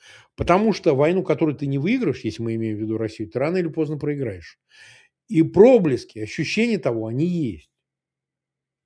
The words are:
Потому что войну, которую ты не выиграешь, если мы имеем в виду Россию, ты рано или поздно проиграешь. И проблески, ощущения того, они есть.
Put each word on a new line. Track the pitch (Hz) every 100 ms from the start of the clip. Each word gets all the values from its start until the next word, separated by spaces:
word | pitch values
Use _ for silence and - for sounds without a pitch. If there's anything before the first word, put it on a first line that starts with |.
| - - _ -
Потому | - 185 220
что | - 170 135
войну, | 151 185
которую | - 147 156 135
ты | 143
не | 139
выиграешь, | 165 262 190 -
если | 113 107
мы | 113
имеем | 113 113 104
в |
виду | 110 110
Россию, | 113 - 104
ты | 123
рано | 147 185
или | 170
поздно | 147 151 147
проиграешь. | 147 143 120 90 - - _ - - - _ _ -
И | 165
проблески, | 160 175 240 240 160 123 - 107
ощущения | 107 - 147 208 240 202
того, | 143 113 110
они | 123 175
есть. | 175 127 78 _ _ _ _ _ _ _ _ _ _ _ _